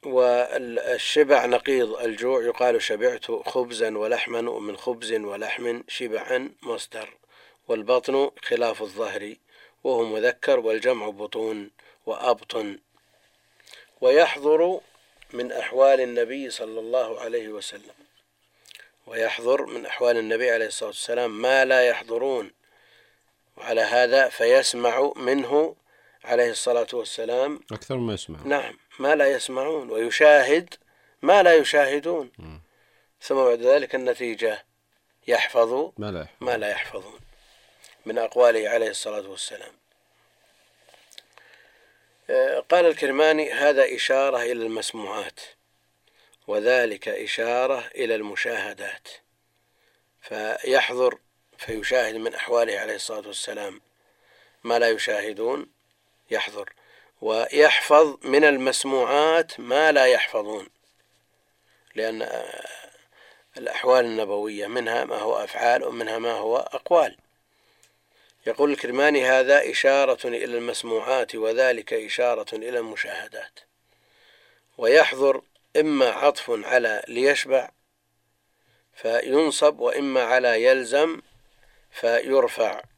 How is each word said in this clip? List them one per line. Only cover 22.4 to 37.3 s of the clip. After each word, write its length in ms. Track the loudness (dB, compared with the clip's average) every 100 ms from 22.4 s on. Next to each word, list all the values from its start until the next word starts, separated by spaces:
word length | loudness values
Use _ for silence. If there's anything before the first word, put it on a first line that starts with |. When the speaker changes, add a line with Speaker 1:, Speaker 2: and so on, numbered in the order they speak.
| -8 _ _ _ _ _ _ _ _ _ _ -16
Speaker 1:
وعلى 240 | -4 -2
هذا 480 | 2 4 4 4 2
فيسمع 840 | 2 4 4 4 0 0 2 -2 -2
منه 600 | -2 -2 0 0 0 -4 _ _ _ _
عليه 260 | -2 2 2
الصلاة 360 | 0 -2 0 -2
والسلام 680 | -6 -10 -8 -4 -2 -2 -4 _
Speaker 2:
أكثر 240 | -14 -8 -6
مما 180 | -4
يسمع. 240 | -6 -10 -12
Speaker 1:
نعم، 340 | -4 -4 -4 -14 _ -6
ما 160 | 0
لا 180 | 4 4
يسمعون، 580 | 2 -4 -6 -4 -6 -6
ويشاهد 840 | -4 -4 6 8 8 6 2 0 -20 _ _ _ _
ما 200 | 4 6
لا 120 | 8
يشاهدون. 800 | 8 6 2 2 0 -4 -6 -8 -16
Speaker 2:
مم. 220 | -20 -20 _ _ _ _ _ _
Speaker 1:
ثم 140 | -2
بعد 280 | 2 4 4
ذلك 320 | 4 4 4
النتيجة: 720 | -4 -2 -4 -4 -4 -4 -4 -12 _ _ _ _ _ -2
يحفظ 640 | 0 2 2 2 0 -6 -8
Speaker 2:
ما 120 | -8
لا 120 | -8
يحفظ. 140 | -12 _
Speaker 1:
ما 160 | -6 -4
لا 140 | -4
يحفظون 500 | -6 -8 -12 -16 -20 -20